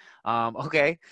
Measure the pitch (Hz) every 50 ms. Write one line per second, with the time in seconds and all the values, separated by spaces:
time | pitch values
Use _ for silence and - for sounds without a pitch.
0 | - - - _ - 110 117 120 117 117 110 127 135 156 160 151 143 151 170 -
1 | _ -